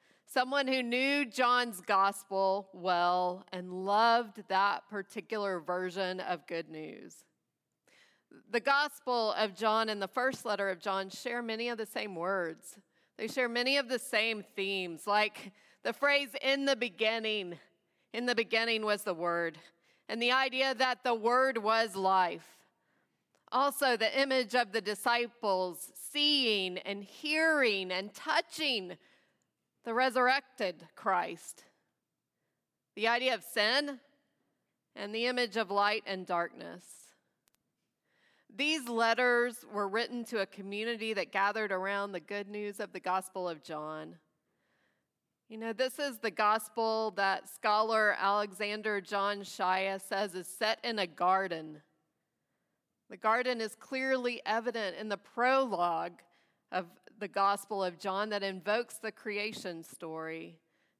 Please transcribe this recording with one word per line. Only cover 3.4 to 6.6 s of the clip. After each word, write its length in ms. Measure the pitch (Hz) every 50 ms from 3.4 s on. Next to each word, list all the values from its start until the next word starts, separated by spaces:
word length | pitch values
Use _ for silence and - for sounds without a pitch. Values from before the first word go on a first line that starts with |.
| 196 -
and 340 | 190 180 180 180 180 185 185
loved 560 | 196 202 214 226 233 226 240 240 208 190 214 196
that 400 | - 196 190 196 202 165 - - _
particular 680 | 214 202 190 - - 214 160 - 220 214 202 196 185 175
version 640 | 151 170 175 185 185 185 165 196 190 180 185 185
of 260 | - - 180 156 -
good 220 | - 175 165